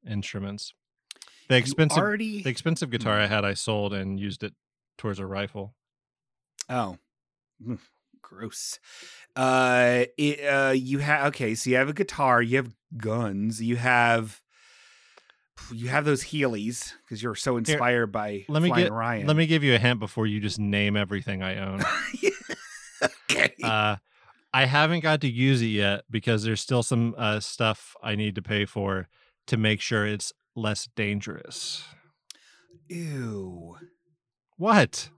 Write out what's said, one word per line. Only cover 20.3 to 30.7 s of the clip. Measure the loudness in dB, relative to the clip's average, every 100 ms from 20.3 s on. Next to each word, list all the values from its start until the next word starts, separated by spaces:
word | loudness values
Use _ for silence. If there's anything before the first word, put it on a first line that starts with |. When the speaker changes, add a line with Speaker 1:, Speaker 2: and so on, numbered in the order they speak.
| 0
Speaker 1:
just | -2 -2
name | 0 2 2 0
everything | -2 -4 -6 -6
I | -6 -6
own. | -6 -4 -4
Speaker 2:
<laughs> | -4 -6 -2 -2 -2 -12 -14 -14 -20 -20 -4 -4 -4 -4
Okay. | 0 0 0
Speaker 1:
Uh, | -2 2 2 0 _ _ _ _ _
I | 2 4
haven't | 4 4 4
got | 2 2
to | 2
use | 2 4 4
it | 2
yet | 2 0 0 -4
because | -4 0 0
there's | 2 -2
still | 0 0
some, | 2 0 0 0
uh, | -2 -2
stuff | -4 -2 0 0 -8 -14
I | -6 -2
need | -2 -4
to |
pay | -4 -2 -2
for | -2 -2 -4 -6 _ _ _ -4
to | 0
make | 2 2
sure | 0 -2 0
it's | -4 -8 -14 _
less | -6 -4